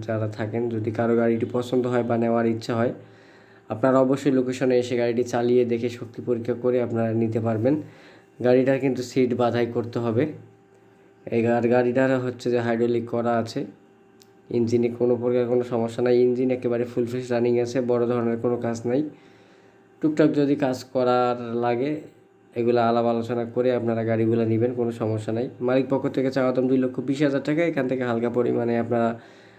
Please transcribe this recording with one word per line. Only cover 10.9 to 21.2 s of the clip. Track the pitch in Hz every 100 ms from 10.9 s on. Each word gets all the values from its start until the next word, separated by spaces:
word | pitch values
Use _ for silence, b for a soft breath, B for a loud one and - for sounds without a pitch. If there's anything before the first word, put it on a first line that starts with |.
| b b _ -
এই | 117
গা-, | 113 117 117
গাড়িটার | 123 123 123 131 131
হচ্ছে | 123 117 123
যে | 120
হাইড্রোলিক | 117 117 120 120 117
করা | 117 117 117
আছে, | 113 139 - - - _ - _ - - -
ইঞ্জিনে | 120 113 120 117
কোনো | 117 123 120
প্রকার | 123 123 120
কোনো | 123
সমস্যা | 120 120 113 120
নাই, | 123 120
ইঞ্জিন | 123 123 131
একেবারে | 123 123 120 120
ফুল | - 117
ফ্রেশ | 127 123
রানিং | 120 120 120
আছে, | 120 135
বড় | 120 120 117
ধরনের | 123 117 113
কোনো | 123 120
কাজ | 117 117 120
নাই। | 127 151 B B B B B B B B _
টুকটাক | 156 156 151
যদি | 135 139 143
কাজ | 135 127 -
করার | 131 123 123